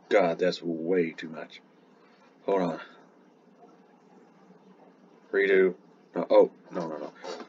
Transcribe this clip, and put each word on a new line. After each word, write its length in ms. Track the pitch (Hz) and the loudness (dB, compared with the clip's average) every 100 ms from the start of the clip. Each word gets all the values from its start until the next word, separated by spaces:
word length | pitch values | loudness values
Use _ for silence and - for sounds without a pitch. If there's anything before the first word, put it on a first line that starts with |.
| - | 0
god, 300 | 104 87 85 | 2 2 0
that's 240 | 90 - | -2 -2
way 480 | 85 80 82 92 82 | -6 -6 0 0 0
too 180 | - 80 | -6 -14
much. 320 | 78 - - _ _ _ _ _ _ _ _ - | -14 -16 -20 _ _ _ _ _ _ _ _ -2
Hold 160 | 98 | -2
on. 180 | 87 - - - - _ _ _ _ _ - - _ _ _ - - _ - - - - - _ - - - | -2 -6 -14 -20 -20 _ _ _ _ _ -20 -20 _ _ _ -20 -20 _ -20 -20 -20 -20 -20 _ -20 -20 -4
Redo. 420 | 98 98 95 92 87 _ - _ | 0 4 4 4 0 _ -20 _
No, 140 | 90 82 | -8 4
oh, 220 | 104 92 - - | 6 6 0 -14
no, 160 | 92 82 | -10 -8
no, 100 | 73 | -10
no. 140 | 73 - - - | -12 -14 -16 -14